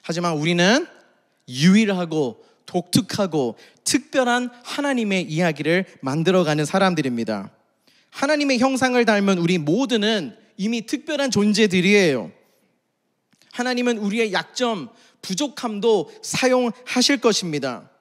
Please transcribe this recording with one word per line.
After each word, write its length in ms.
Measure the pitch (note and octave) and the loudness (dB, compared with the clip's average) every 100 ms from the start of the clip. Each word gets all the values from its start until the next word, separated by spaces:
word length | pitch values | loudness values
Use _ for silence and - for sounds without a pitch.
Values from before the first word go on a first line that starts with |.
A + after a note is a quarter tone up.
하지만 340 | - E3 F3 | -8 -4 -2
우리는 520 | D#3 D#3+ F3 F3+ B3+ E4+ - _ _ _ _ - | -2 0 2 4 4 0 -14 _ _ _ _ -14
유일하고 920 | B2+ E3 G3+ A3 F#3+ F3 D#3+ C3 A2 _ _ - | 2 6 6 4 0 -2 -2 -2 -4 _ _ -8
독특하고 920 | F3+ - - F#3+ - G3 D#3+ B2 G#2+ - _ | -6 0 -2 0 -4 -2 0 -2 -4 -18 _
특별한 640 | - C#4+ - C#4 B3 A#3+ B3 - | -4 -4 -2 -2 0 0 -2 -10
하나님의 640 | - - C#4+ B3+ G#3+ F#3+ | -12 -6 -2 -2 0 -2
이야기를 600 | D#3 D#3 F3 D3+ D3 F3 F#3+ - | -2 -2 -2 -2 0 0 -2 -8
만들어가는 640 | C3 C#3+ E3 F#3 D#3+ D3+ | -6 -2 2 2 2 0
사람들입니다. 840 | D3 F#3+ F#3+ E3+ C3+ A#2+ A2 G#2 G2+ _ _ _ _ _ _ | 0 2 2 0 -2 -4 -4 -6 -8 _ _ _ _ _ _
하나님의 480 | - C#4 D4+ C#4+ B3+ | -4 0 0 2 2
형상을 460 | C4 C4+ B3+ B3 | 2 2 0 2
닮은 340 | A#3 G#3 G3 F#3 | 2 2 2 2
우리 200 | E3+ F3+ | 2 0
모두는 800 | D3 F#3+ C4 A#3 G#3 A3 C#3 - _ - | 0 0 0 0 0 -2 -4 -12 _ -6
이미 300 | G3 A#3 - | -4 -4 -4
특별한 440 | D4+ - D4+ C#4 | -8 -6 -4 -2
존재들이에요. 1000 | G3+ G#3 G3+ G#3+ F3+ F3 G#3 F3+ C3 G2+ - _ _ _ _ _ _ _ _ _ _ _ | 2 2 4 2 2 4 4 4 0 -4 -14 _ _ _ _ _ _ _ _ _ _ _
하나님은 460 | - B3 B3 B3 A3+ | -6 -4 -2 -2 -2
우리의 340 | G3+ A3+ A3 | -2 -2 0
약점, 560 | F3+ - - B3 G#3 B2+ _ _ _ | -2 -4 -4 -2 -4 -8 _ _ _
부족함도 920 | - F#3 C#4+ - A#3+ G#3 A3+ G#3+ D3+ - | -10 -4 -4 -4 -8 -2 2 2 0 -10
사용하실 1000 | - - B3+ B3+ A#3+ G3+ - B3+ B3 C#4 | -8 -2 2 2 0 -6 -6 -2 0 2
것입니다. 680 | A3+ G3 F3 D3 C3+ A2+ - _ | 2 0 -2 -6 -6 -10 -16 _